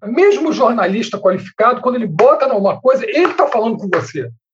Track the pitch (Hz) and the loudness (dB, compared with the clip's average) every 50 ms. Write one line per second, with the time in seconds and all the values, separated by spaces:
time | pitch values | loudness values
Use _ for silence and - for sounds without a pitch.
0 | 208 208 240 339 381 403 403 - 320 311 - 208 - - 240 226 180 180 190 233 | -10 -4 0 4 4 4 4 2 -2 -2 0 2 2 2 2 0 0 -2 -2 -4
1 | 226 - 208 196 - 190 185 185 - - - - 220 247 254 240 - 254 247 247 | -4 -6 -6 -2 0 0 0 -2 -6 -8 -4 0 0 0 0 0 -2 -4 -2 -2
2 | 220 175 151 165 233 269 311 294 277 269 240 202 196 190 - - - 254 262 247 | -4 -2 0 4 4 4 4 4 2 0 0 0 0 -2 -2 0 2 2 2 2
3 | 233 220 208 311 359 - - - 302 - - 220 220 233 208 - 202 185 175 165 | -2 -2 0 0 0 0 2 0 0 0 0 0 -2 -2 -4 -4 -4 -4 -4 -4
4 | - - - 147 123 120 - _ _ _ | -4 -6 -8 -10 -10 -10 -14 _ _ _